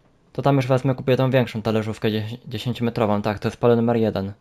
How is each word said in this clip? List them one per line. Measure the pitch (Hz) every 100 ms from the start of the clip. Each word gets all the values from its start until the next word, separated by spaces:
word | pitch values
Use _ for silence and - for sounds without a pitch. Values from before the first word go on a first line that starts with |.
| _ _ _
To | -
tam | 139 139
już | 127
wezmę, | 127 135 127
kupię | 135 127
tą | 131
większą | 127 113 110
talerzówkę | 110 110 107 104 113
dzie-, | 107 107 120 -
dziesięciometrową, | 117 123 113 117 117 104 104
tak, | 107 101
to | 113
jest | -
pole | 120 117
numer | 117 120
jeden. | 110 98 98 -